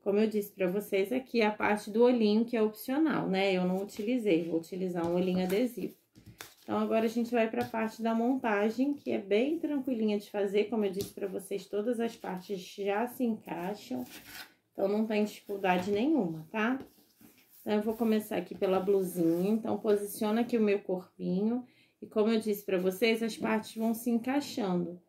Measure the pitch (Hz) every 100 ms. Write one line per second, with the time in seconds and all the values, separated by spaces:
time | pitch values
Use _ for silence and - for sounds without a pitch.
0 | 208 202 220 214 196 - 185 196 196 196
1 | 202 254 254 233 208 208 202 208 214 214
2 | 240 247 214 214 226 226 214 - - 277
3 | 320 170 170 190 196 185 180 185 208 -
4 | 208 254 208 165 170 165 165 185 185 175
5 | 165 175 185 180 185 196 247 202 180 -
6 | _ - - - - _ - 214 214 220
7 | 226 233 233 240 220 233 233 226 220 -
8 | 226 226 240 262 240 202 214 220 277 285
9 | 254 220 196 202 269 320 302 294 262 233
10 | 214 208 - 208 196 202 214 226 202 185
11 | 185 - 202 190 190 196 - 202 214 226
12 | 233 - 190 185 180 196 180 - 196 202
13 | 240 - 240 214 - 165 175 208 - 254
14 | 247 - - - - _ _ - 196 208
15 | 220 214 208 - - 196 190 180 185 202
16 | 269 311 175 160 - 220 220 262 - _
17 | _ _ - _ _ - - 208 214 214
18 | 226 220 214 190 180 180 190 185 185 196
19 | 185 180 165 170 190 220 226 208 220 208
20 | 202 - 214 220 240 240 208 202 - 180
21 | - - 180 180 214 247 247 _ _ _
22 | - 214 214 226 214 202 - 185 185 185
23 | 226 220 226 - 226 220 - 226 226 226
24 | 247 233 233 285 285 - 196 180 170 175